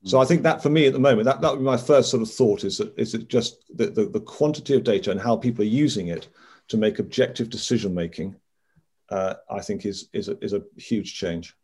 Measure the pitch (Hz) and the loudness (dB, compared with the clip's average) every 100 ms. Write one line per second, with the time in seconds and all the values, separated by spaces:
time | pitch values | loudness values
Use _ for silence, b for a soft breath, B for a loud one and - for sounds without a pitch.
0 | - 131 131 165 160 - 190 156 139 131 | 4 4 4 4 2 2 2 4 4 4
1 | 139 113 117 135 151 139 131 123 127 143 | 4 4 2 2 0 0 0 0 4 4
2 | 123 120 110 - 120 101 98 - - - | 4 0 -2 2 2 2 -2 -4 -6 -4
3 | 113 113 117 123 120 - _ - 104 113 | -4 -6 0 0 0 -10 _ -4 -2 0
4 | 104 107 - - 151 147 - 131 120 98 | -2 -4 -8 0 0 0 0 2 2 0
5 | 101 98 117 113 123 117 107 123 147 101 | 0 -4 0 0 0 0 0 2 2 0
6 | 85 85 - b b b _ 113 107 104 | -6 -8 -10 b b b _ 0 0 0
7 | 104 - 127 - 113 113 - 120 101 87 | -4 0 0 -2 -6 -6 -2 -2 0 -4
8 | 85 - 95 - _ _ _ _ _ _ | -6 -6 -10 -12 _ _ _ _ _ _
9 | _ 98 95 - - 101 - 196 104 98 | _ -4 -4 -6 -10 -10 -6 -6 -6 -8
10 | - 104 101 101 101 101 - - - 110 | -8 -8 -6 -8 -4 -6 -6 -20 -4 -4
11 | 95 - 92 85 82 _ | -4 -8 -6 -6 -10 _